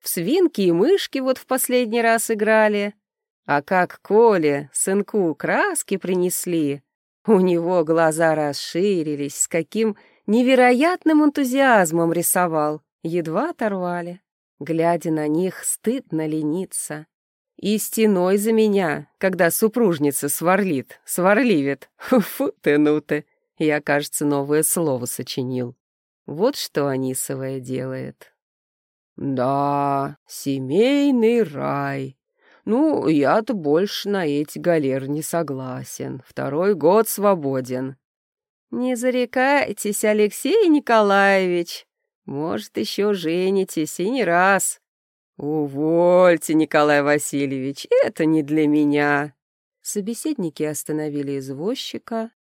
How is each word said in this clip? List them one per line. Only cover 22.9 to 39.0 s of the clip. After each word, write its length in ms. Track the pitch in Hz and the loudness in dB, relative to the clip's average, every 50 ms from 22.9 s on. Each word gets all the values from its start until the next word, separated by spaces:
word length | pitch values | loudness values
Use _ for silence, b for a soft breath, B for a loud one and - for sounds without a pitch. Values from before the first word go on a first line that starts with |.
| 151 151 | 2 0
ты. 240 | 147 - 151 147 151 _ _ _ _ _ _ _ | -2 -2 -4 -4 -4 _ _ _ _ _ _ _
Я, 220 | 165 151 147 147 | 0 0 0 0
кажется, 440 | 143 - 147 143 147 - - - 151 | 0 0 -2 -2 -2 -4 -6 -4 -2
новое 380 | 147 143 143 139 139 147 156 160 | 0 0 0 0 0 0 0 0
слово 440 | - - 180 170 156 135 123 120 | 0 -2 -2 -2 -2 -2 -4 -4
сочинил. 680 | 120 - - 131 - - - 127 123 131 127 123 120 127 _ _ _ _ _ _ _ _ _ _ | -8 -8 -10 -10 -8 -6 -6 -6 -4 -4 -4 -6 -6 -10 _ _ _ _ _ _ _ _ _ _
Вот 300 | - 143 151 196 254 294 | -14 -6 -2 -2 -2 -2
что 300 | - - - _ 160 143 | -4 -12 -6 _ -2 -2
Анисовая 760 | 143 135 131 131 131 131 - - - 139 131 135 131 135 135 | 0 -2 -2 -4 -4 -4 -6 -8 -8 -8 -8 -8 -8 -8 -10
делает. 720 | 127 131 131 127 131 131 131 131 131 131 139 _ - _ _ _ _ _ _ _ _ _ _ _ _ _ _ _ _ _ _ | -8 -8 -8 -8 -6 -8 -8 -10 -10 -12 -16 _ -20 _ _ _ _ _ _ _ _ _ _ _ _ _ _ _ _ _ _
Да, 1000 | - - 139 135 127 123 131 139 139 143 143 143 143 143 139 139 139 139 143 147 _ _ | -10 -6 -6 -4 -2 -2 0 0 0 0 0 0 0 0 0 -2 -2 -4 -6 -8 _ _
семейный 1160 | _ - - - 143 135 135 131 127 139 185 226 254 285 285 285 285 269 240 220 220 240 240 214 | _ -18 -10 -6 -6 -6 -4 -4 -2 0 2 2 4 4 2 2 2 2 2 2 2 2 2 0
рай. 720 | 156 143 139 139 143 143 143 139 139 139 139 135 135 135 _ _ b b b b b b b b | -2 -4 -6 -6 -4 -4 -2 -4 -4 -6 -6 -8 -10 -12 _ _ b b b b b b b b
Ну, 440 | - 214 247 302 320 285 - - 147 | -2 0 2 2 2 0 0 0 2
я-то 460 | 160 147 139 131 156 214 220 - 254 | 2 2 4 4 2 0 0 -2 -6
больше 540 | 202 156 143 147 165 190 202 - - - 202 | -4 0 0 2 2 0 0 -6 -8 -6 -4
на 180 | 202 196 180 | -4 -2 -2
эти 320 | 151 143 143 151 - - 160 | -2 -2 -2 -4 -6 -8 -6
галеры 500 | 151 175 170 160 147 135 131 135 135 135 | -2 0 0 0 0 0 -2 -4 -4 -4
не 140 | 147 151 156 | -6 -6 -6
согласен. 1000 | - - 170 170 143 139 131 131 131 127 131 131 - - - 135 131 131 131 - | -4 -4 -4 -4 -4 -6 -8 -8 -10 -10 -12 -12 -14 -14 -12 -10 -10 -10 -12 -14
Второй 480 | _ _ - 131 135 139 156 180 202 208 | _ _ -8 -8 -4 -4 -2 0 0 0
год 340 | 160 143 165 190 220 226 - | 2 4 4 4 4 4 2
свободен. 880 | - - 196 208 196 175 147 139 135 131 127 120 127 123 131 131 131 _ _ _ _ _ _ _ _ _ _ _ _ _ _ _ | -2 0 2 2 2 2 0 -4 -4 -4 -4 -4 -6 -6 -6 -8 -10 _ _ _ _ _ _ _ _ _ _ _ _ _ _ _
Не 240 | - 233 247 254 254 | -8 -6 -4 -4 -4
зарекайтесь, 1120 | 233 | -2